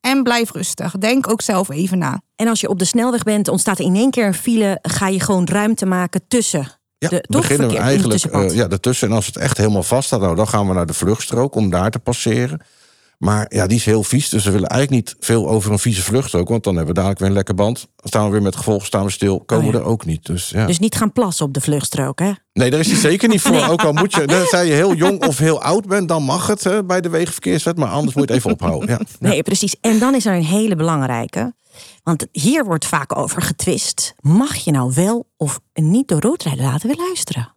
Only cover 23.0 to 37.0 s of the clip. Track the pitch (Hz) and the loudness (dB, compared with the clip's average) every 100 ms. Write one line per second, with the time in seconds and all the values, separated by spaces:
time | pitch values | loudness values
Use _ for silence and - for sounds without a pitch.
23 | 147 196 233 208 - 165 143 170 156 151 | 2 2 2 2 2 2 2 2 2 2
24 | 202 - 143 175 175 170 175 147 196 175 | 0 0 2 2 2 2 4 4 4 4
25 | 170 196 175 131 156 156 139 190 202 196 | 2 2 0 2 2 2 0 -2 0 -2
26 | 170 165 135 165 - 208 190 208 185 185 | 0 0 0 -2 -2 -2 0 0 0 -2
27 | 170 165 170 - 180 180 - 170 127 113 | 0 -2 -2 -4 -2 0 0 0 0 0
28 | 147 143 143 123 117 110 85 80 104 120 | 0 0 0 0 0 -2 -2 -2 -2 -2
29 | 110 - 190 160 - 196 202 - 226 220 | -4 -2 0 0 0 -2 -2 -2 0 2
30 | 254 269 220 180 160 196 220 170 160 156 | 4 2 2 0 2 0 0 0 0 0
31 | 131 117 113 - 170 - _ - - - | -2 -4 -4 -4 -6 -8 _ -20 -20 -10
32 | - 160 - - 156 311 220 165 - 160 | -4 -2 -4 -2 0 2 0 -2 -2 -4
33 | 135 - 143 - - 160 - 135 - - | -2 -4 -4 -4 -4 -4 -2 -2 -4 -6
34 | - - 139 180 285 - - 143 127 127 | -8 -4 2 2 2 -4 -2 0 0 0
35 | 185 233 - _ 151 - _ - 156 220 | 0 0 -6 _ -6 -6 _ -2 2 2
36 | 277 156 214 339 - 135 131 131 226 302 | 2 0 0 -2 -4 -2 -2 -2 -2 -4